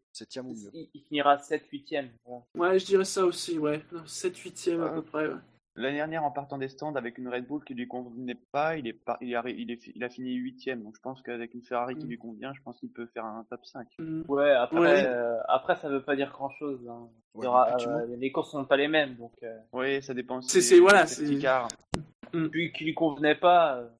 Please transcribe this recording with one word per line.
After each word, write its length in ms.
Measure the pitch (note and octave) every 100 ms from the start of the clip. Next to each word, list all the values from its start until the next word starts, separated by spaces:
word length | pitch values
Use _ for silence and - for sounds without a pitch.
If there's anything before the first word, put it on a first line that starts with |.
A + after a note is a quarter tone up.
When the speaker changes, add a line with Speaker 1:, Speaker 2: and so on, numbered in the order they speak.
| _
Speaker 1:
septième 340 | - A2 C3 B2+
ou 60 |
mieux. 160 | A2+ G2+
Speaker 2:
Il, 160 | D#3+ D#3
il 80 | C#3
finira 360 | - D3 C#3+ C#3+
sept, 280 | - D3+ -
huitième, 380 | C#3+ - D3+ C3 A#2 A#2+
ouais. 140 | B2 - -
Speaker 3:
Ouais, 240 | F3 F#3+
je 60 | F#3+
dirais 200 | G3 F#3+
ça 200 | - F#3
aussi, 340 | E3+ - E3
ouais. 240 | D3+ D3+ -
Non, 140 | E3+ D#3+
sept, 300 | - F3+ F3+
huitième 440 | F3+ - - E3+
à 40 | D#3+
Speaker 4:
Ouais. 60 | D#3+
Speaker 3:
peu 60 |
près, 240 | D#3 D3+ D#3
ouais. 120 | - - _ _ -
Speaker 4:
L'année 200 | B2+ C#3+
dernière, 260 | D#3 D#3+
en 80 | D3
partant 260 | C#3+ C#3 C#3
des 120 | C3+
stands 260 | C3+ D3+ C#3+
avec 220 | A#2+ A#2+
une 100 | B2+
Red 200 | B2 B2
Bull 140 | D3 -
qui 80 |
lui 120 | B2 B2
convenait 540 | B2+ B2 A#2 B2+ A#2 _
pas, 240 | C#3+ D#3 D#3+
il 100 | A#2
est 60 |
par-, 240 | G#2+ - A#2+
il 160 | B2 A#2+
a 60 |
ré-, 140 | A#2+ A2
il 120 | A#2
est 40 | A#2+
fi-, 160 | -
il 120 | - B2
a 40 |
fini 240 | B2 B2+
huitième. 480 | B2+ B2+ B2+ - B2+
Donc 120 | G#2+ A2
je 60 |
pense 200 | C3 B2+
qu'avec 320 | - A#2+ A#2
une 100 | A#2+
Ferrari 340 | A#2+ B2 B2 B2+
qui 80 | B2+
Speaker 3:
Mm. 40 |
Speaker 4:
lui 60 | A#2
convient, 360 | A#2 G#2+ C3
je 80 | C3+
pense 180 | - A#2+
qu'il 140 | B2
peut 140 | A#2 A#2
faire 180 | - A2
un 200 | A2 A2
top 160 | A#2+ -
cinq. 240 | C3+ B2 -
Speaker 3:
Mm. 220 | D#3+ D#3+ D#3+
Speaker 2:
Ouais, 220 | C#4 D3
après, 280 | C3 B2 E4+
Speaker 3:
Ouais. 260 | E3+ C#3+ C3+
Speaker 2:
euh, 320 | A#3+ A#3 A#2 -
après 260 | C3+ - E3+
ça 140 | D3+
veut 120 | C#3
pas 140 | C3+ C#3
dire 160 | C#3
grand-chose, 480 | - C#3 C3 D3 C3 A#2+
hein. 220 | A#2 A#2 _ _
Il 60 | G#2+
y 20 |
Speaker 1:
Ouais, 60 | B2
Speaker 2:
aura, 220 | B2 A#2
Speaker 1:
et 40 | B2
puis 80 |
tu 60 | A#2+
Speaker 2:
euh, 180 | A#2 A#2
Speaker 1:
montes. 120 | A#2+
Speaker 2:
les 120 | C3+
courses 200 | D#3+ D3+
sont 120 | D3
pas 140 | C3 C#3
les 100 | D3
mêmes, 280 | D#3 C#3+ A#2+
donc, 160 | A#2 _
euh. 160 | A#2 A2+ A2+
Speaker 4:
Oui, 280 | B2 C3 C#3
ça 120 | C3+
dépend 280 | B2+ B2+ B2+
Speaker 3:
C'est, 200 | B2+ F#3
Speaker 4:
si 60 | -
Speaker 3:
c'est, 100 | F3+
voilà, 220 | F#3 G3+
Speaker 4:
le 60 | D#3+
safety 240 | - D3 C#3+
Speaker 3:
c'est 60 |
Speaker 4:
car. 260 | C#3 C3 A#2 - _ - D3+ _ -
Speaker 3:
Mm. 160 | E3+ D#3+
Speaker 2:
Puis 240 | D#3+ E3
qui 140 | - D#3
lui 80 |
convenait 420 | D#3 E3 C#3 D3+ D3+
pas, 400 | F3+ F3 D#3+ B2+
euh, 100 | A#2 A#2